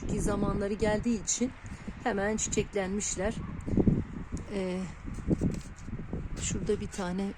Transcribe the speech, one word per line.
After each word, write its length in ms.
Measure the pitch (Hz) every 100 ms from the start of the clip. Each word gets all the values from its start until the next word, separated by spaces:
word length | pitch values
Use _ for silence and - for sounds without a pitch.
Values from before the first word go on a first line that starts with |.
Çünkü 200 | - 208
zamanları 540 | - 202 202 196 202
geldiği 500 | 208 214 214 240 220
için 280 | 165 - 254 - - - - -
hemen 320 | 247 202 202 220
çiçeklenmişler. 1000 | - 220 202 202 190 208 - - 202 - - - - - - - - - - - -
Ee, 260 | 202 185 185 180 - - - - - - - - - - - - - - -
şurada 380 | - 208 - 208
bir 60 | 202
tane 460 | - 180 185 196